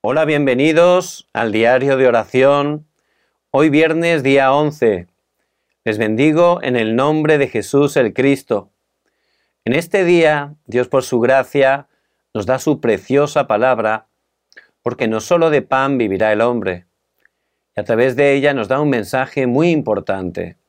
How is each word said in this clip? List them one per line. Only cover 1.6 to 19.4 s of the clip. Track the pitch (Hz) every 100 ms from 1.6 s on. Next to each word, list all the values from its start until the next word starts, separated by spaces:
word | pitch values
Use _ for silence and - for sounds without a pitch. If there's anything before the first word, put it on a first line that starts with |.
| 113 127 139 135
de | 127
Oración. | 117 104 127 131 143 143 151 151 _ _ _ _ _ _
Hoy | 135 156
viernes, | 143 160 165 170 165
día | 135 135 135
once. | 143 151 147 117 92 87 _ _ _ _ _ _ _
Les | 113 107
bendigo | 110 110 151 156 175 175
en | 135 123
el | 110
nombre | 113 143 156 151 151
de | 131
Jesús | 113 - 139 143 147
el | 113
Cristo. | 110 139 139 - 104 92 _ _ _ _ _ _ _ _ _
En | 110
este | 139 175 202
día, | 175 175 160 147 143 151
Dios | - 123 123
por | 135
su | 127 123
gracia | 123 135 - 143 135 139 - _ _ _ _
nos | 107 98
da | 131
su | - 139
preciosa | 117 98 - 139 147 151 -
palabra, | 107 127 117 107 110 _ _ _ _ _ - _ _
porque | - 123 113
no | 110
solo | - 175 165
de | 147
pan | - 131 135 135
vivirá | 110 95 107
el | 107
hombre. | 117 120 95 87 _ _ _ _ _ _ _ _ _
Y | -
a |
través | - 113 131
de | 123 143
ella | 139 143
nos | 139 101
da | 131
un | 151
mensaje | 123 98 131 123 -